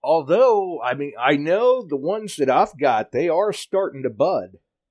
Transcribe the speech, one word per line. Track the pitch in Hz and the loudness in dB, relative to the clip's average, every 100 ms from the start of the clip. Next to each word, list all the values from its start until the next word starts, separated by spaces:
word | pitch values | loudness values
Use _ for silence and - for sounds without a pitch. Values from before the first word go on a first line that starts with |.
Although, | 131 160 135 190 262 208 190 156 | 2 0 2 2 4 2 -2 -4
I | 123 | -4
mean, | 131 143 113 | -4 -6 -2
I | 127 147 | 0 2
know | 151 190 247 254 185 | 2 2 2 2 -2
the | 143 | -6
ones | 147 214 214 - | -4 -6 -8 -2
that | 131 | 2
I've | 131 208 143 | 2 2 0
got, | 139 110 110 | 0 0 -2
they | 120 127 | -2 0
are | 170 208 | 0 0
starting | - - 190 190 135 | -4 -4 -2 -2 -4
to | 127 | -6
bud. | 107 160 156 92 - _ _ _ | 0 0 0 -6 -18 _ _ _